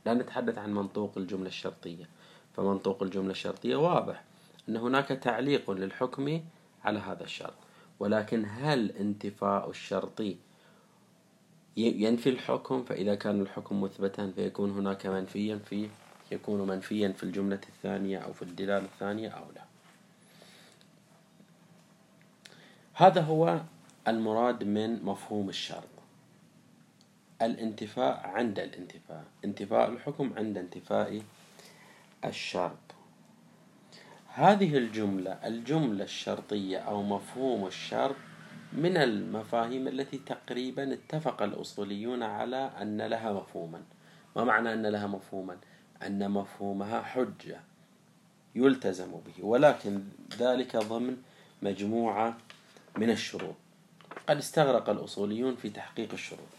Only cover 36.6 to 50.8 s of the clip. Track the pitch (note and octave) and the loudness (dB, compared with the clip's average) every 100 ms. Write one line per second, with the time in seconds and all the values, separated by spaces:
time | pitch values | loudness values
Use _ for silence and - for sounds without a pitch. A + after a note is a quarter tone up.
36.6 | F#2+ F#2 - G#2 G2+ G2+ - B2+ C3 A#2 | -2 -4 -2 -2 0 -2 -4 -2 0 0
37.6 | F#2 - - A#2 C3+ C3+ - - - - | -2 -6 -4 0 0 -2 -12 -18 -18 -18
38.6 | - - E3+ F3+ C3 G#2 F#2+ G#2+ G#2+ A#2 | -8 0 2 4 4 2 -2 -4 -2 0
39.6 | A#2 C3 C3 C3 C3+ C#3 - B2 - B2 | 0 -2 -4 -4 -4 -6 -8 -10 -6 -6
40.6 | B2+ B2+ C#3 B2 - D#3 C3+ - G#2 - | -4 -4 -4 -6 -6 -4 -2 0 -2 -2
41.6 | - - G2+ G2+ A2+ B2 A2 G#2 A#2+ C3 | -8 -6 -6 -4 -4 -2 -2 -4 -4 -2
42.6 | C3+ G2 G#2 G#2+ A2 A2+ A2+ G2+ - F#2 | -4 -4 -4 -2 -2 -2 -2 -4 -4 -8
43.6 | E2 D#2+ - - - - - - A#2+ A2 | -8 -10 -16 -20 -20 -20 -8 0 4 4
44.6 | A#2 A2+ A2 G#2 G2+ G2 - F#2+ F#2 F2+ | 4 0 0 0 -2 -6 -8 -8 -8 -10
45.6 | - - - - G2 G2+ G2+ G2+ G2 - | -16 -20 -20 -12 -4 -2 0 0 -2 -6
46.6 | G2+ G2 G#2 A2+ A2 B2+ A#2+ - D#2+ E2+ | -4 -4 -2 -4 -2 -2 -2 -4 -14 -14
47.6 | - _ - _ _ _ _ _ _ A2 | -18 _ -20 _ _ _ _ _ _ 6
48.6 | C3+ C3 G2+ F2+ F2+ F2 - - G2 B2 | 6 6 2 -2 -6 -10 -14 -6 2 8
49.6 | D3 B2 G#2 G2 G2 - - - B2 B2+ | 8 8 0 -4 -6 -14 -10 0 2 2
50.6 | B2 A2+ | 2 0